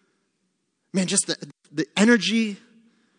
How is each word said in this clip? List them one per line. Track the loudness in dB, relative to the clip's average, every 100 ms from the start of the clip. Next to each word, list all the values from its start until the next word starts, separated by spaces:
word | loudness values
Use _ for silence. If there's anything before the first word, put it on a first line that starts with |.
| _ _ _ _ _ _ _ _ _
Man, | -4 -2
just | -2 -2
the, | -6 -10 -20 _
the | -8 -6 2
energy, | 4 4 2 -2 -2 -6 _ _ _ _ _